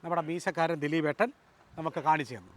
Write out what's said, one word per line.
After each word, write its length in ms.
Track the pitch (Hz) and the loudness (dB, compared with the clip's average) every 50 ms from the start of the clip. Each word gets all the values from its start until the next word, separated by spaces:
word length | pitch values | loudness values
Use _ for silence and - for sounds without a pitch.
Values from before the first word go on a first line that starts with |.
| - | -4
നമ്മുടെ 220 | 170 170 170 160 151 | 0 0 0 0 -2
മീശക്കാരൻ 500 | 170 175 - 196 165 165 165 165 170 151 143 | -4 -2 -2 -4 0 2 2 2 2 0 0
ദിലീപേട്ടൻ 440 | 147 156 165 151 151 143 - 214 240 - _ _ _ _ _ - _ - - | 0 0 2 2 0 2 2 0 0 0 _ _ _ _ _ -20 _ -14 -6
നമുക്ക് 220 | 160 160 151 170 135 | -6 -4 -4 -2 2
കാണിച്ചു 280 | 151 156 156 143 113 123 | 2 2 2 2 -4 -8
തന്നു. 180 | 110 90 92 - | -14 -16 -18 -20